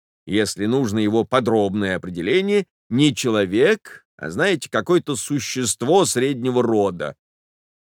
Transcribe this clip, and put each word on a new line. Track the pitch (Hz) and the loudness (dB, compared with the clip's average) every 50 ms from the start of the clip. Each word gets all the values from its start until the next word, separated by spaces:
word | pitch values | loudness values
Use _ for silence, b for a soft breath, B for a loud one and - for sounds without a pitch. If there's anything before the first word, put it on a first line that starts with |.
| _ _ _ _ _ | _ _ _ _ _
если | - 92 107 107 95 - 95 101 | -2 -2 0 0 -2 -2 -4 -2
нужно | 110 123 139 135 101 101 110 | -2 0 0 0 0 0 0
его | 107 104 110 113 104 | 0 2 2 0 0
подробное | - 127 131 117 120 113 110 101 98 95 107 101 95 92 | 2 0 0 2 2 2 2 2 0 0 -2 -2 -2 -2
определение, | 87 - 90 87 85 82 101 147 185 190 202 208 202 180 - _ _ _ - | -4 -6 -8 -8 -4 -2 0 0 0 0 0 0 0 -2 -4 _ _ _ -4
не | 113 127 147 151 117 | 0 2 2 2 2
человек, | - - 123 110 107 101 90 95 110 139 185 220 208 - - - - - _ _ | 0 -2 0 0 0 0 2 2 2 4 2 2 0 -4 -12 -20 -20 -20 _ _
а, | - 71 78 | -12 -10 -8
знаете, | 82 113 165 202 185 151 - - | -4 -2 0 0 0 -2 -4 -4
какое-то | - 110 104 - 180 175 - 147 143 | -4 -4 0 2 0 0 0 -2 -6
существо | - - - 147 143 - - - 131 127 107 - - 120 131 170 196 175 | -6 -4 -4 -4 -4 -4 -6 -6 -4 -4 -4 -4 -2 0 2 4 4 4
среднего | 104 - 123 127 139 143 120 120 127 123 123 | 2 0 0 0 0 -2 -2 -2 0 2 2
рода. | 120 113 113 104 101 98 87 82 76 71 71 - _ _ _ _ _ _ _ _ _ _ _ _ _ | 2 2 2 2 2 0 -2 -4 -8 -10 -10 -14 _ _ _ _ _ _ _ _ _ _ _ _ _